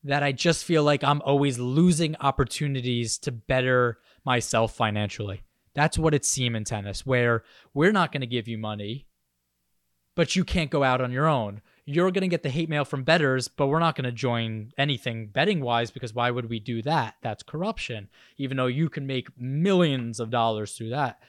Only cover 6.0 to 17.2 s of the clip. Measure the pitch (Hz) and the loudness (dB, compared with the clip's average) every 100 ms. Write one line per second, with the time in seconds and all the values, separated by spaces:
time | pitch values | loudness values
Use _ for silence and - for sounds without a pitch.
6 | 160 147 - 135 123 113 107 107 101 95 | 2 2 0 -2 -2 -2 -4 -6 -6 -8
7 | 131 127 120 113 _ - _ 139 170 214 | 0 2 4 2 _ -20 _ 2 4 4
8 | 165 147 123 123 113 110 107 104 101 131 | 0 -2 -4 -4 -4 -6 -6 -6 -6 -8
9 | - _ _ _ _ _ _ _ _ _ | -12 _ _ _ _ _ _ _ _ _
10 | _ - 170 190 180 185 151 151 135 127 | _ -2 0 0 0 0 0 2 2 2
11 | 123 127 156 139 104 104 _ _ - 147 | 0 0 2 2 -2 -8 _ _ -4 0
12 | 185 190 185 170 143 135 160 147 143 139 | 2 2 0 -2 -2 -2 -2 -2 -2 -4
13 | 131 170 143 131 123 - 139 156 165 - | 2 4 4 2 -2 -2 0 2 2 0
14 | 127 120 131 117 113 110 110 - 143 127 | -6 -2 -2 0 -2 -6 -8 -2 -2 0
15 | - 113 107 123 175 185 123 117 120 - | -4 -6 -4 0 2 2 0 0 0 -6
16 | 123 113 120 120 117 117 104 113 120 156 | -8 -2 0 0 -4 -6 -4 -4 0 -2
17 | 113 - | -2 -6